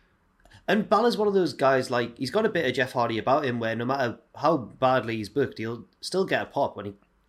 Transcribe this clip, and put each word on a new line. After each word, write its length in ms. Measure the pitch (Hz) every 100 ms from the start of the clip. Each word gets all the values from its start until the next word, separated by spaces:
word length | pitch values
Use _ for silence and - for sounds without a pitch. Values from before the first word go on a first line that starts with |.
| _ _ _ _ _ - -
And 220 | 208 -
Balor's 260 | 208 247 190
one 120 | 214
of 80 | 196
those 180 | 170
guys, 380 | 120 135 135 127
like, 260 | 123 117 -
he's 140 | 131
got 120 | 208
a 60 | 220
bit 160 | 170 131
of 80 |
Jeff 200 | 127 127
Hardy 260 | 127 117 113
about 260 | 101 143 139
him 140 | 120
where 160 | 113 113
no 100 | 120
matter 320 | 139 123 - _ -
how 220 | 151 160
badly 600 | 104 - 131 131 113 113
he's 120 | 98
booked, 300 | 143 131 -
he'll 260 | 110 120 - _
still 240 | - 180 190
get 160 | 127
a 40 | -
pop 280 | 147 135 -
when 120 | 101
he 60 | 98 _ _